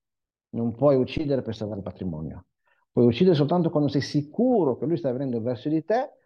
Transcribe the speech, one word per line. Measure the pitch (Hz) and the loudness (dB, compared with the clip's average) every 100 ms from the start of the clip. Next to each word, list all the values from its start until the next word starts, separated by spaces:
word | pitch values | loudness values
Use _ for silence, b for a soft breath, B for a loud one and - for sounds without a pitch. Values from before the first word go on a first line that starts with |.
| _ _ _ _ _ | _ _ _ _ _
non | 120 117 113 | -4 -4 2
puoi | 143 135 | 4 4
uccidere | 123 - 143 135 | 2 -2 -2 -2
per | 123 110 | -4 -8
salvare | 107 104 | -8 -8
il | 92 | -10
patrimonio. | - 92 78 101 76 - _ _ _ _ | -8 -8 -8 -10 -12 -18 _ _ _ _
Puoi | - 120 | 2 4
uccidere | 117 185 151 | 6 4 4
soltanto | 143 175 165 | 2 2 0
quando | 151 147 | 0 0
sei | 143 | 0
sicuro | 127 151 147 - 247 240 151 117 | -2 -2 -4 0 2 2 2 0
che | 135 | -2
lui | 165 | -2
sta | 139 | -2
venendo | 123 139 120 | -4 -4 -4
verso | 110 120 151 | -4 -4 -2
di | 156 156 | -4 0
te | 220 285 - | -2 -2 -10